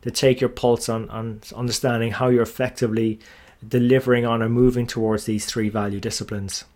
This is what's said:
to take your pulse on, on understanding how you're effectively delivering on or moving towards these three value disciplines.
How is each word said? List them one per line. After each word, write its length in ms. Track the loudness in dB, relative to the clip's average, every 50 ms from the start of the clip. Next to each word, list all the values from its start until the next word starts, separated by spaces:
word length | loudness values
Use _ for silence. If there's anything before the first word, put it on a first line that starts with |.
to 100 | _ -6
take 300 | -4 4 4 4 4 4
your 80 | 2 -2
pulse 400 | -2 0 2 2 2 2 2 -4
on, 200 | -4 -4 -4 -8
on 300 | -8 -8 -8 -8 -10 -10 -14 -16 -10
understanding 560 | -6 -6 -4 -4 -2 -2 0 0 0 -2 -2
how 160 | -2 0 2 4
you're 160 | 4 4 2
effectively 760 | 0 -2 -4 -4 -4 -2 -2 -2 0 0 0 0 0 -2 -4 -10 -20 -20 -20 -20 -20 _ _ -12
delivering 600 | -2 0 2 4 4 4 4 4 4 2 2 2
on 180 | 0 0 0 0
or 60 | 0
moving 360 | 4 6 4 4 4 2 -4
towards 380 | -4 -2 -2 0 0 0 0 -2
these 220 | -2 -4 -4 -4
three 240 | -4 -4 -2 -2 -2
value 320 | -2 -2 -4 -4 -6 -6
disciplines. 640 | -6 -6 -6 -6 -8 -6 -6 -8 -6 -6 -8 -10 -12 _ _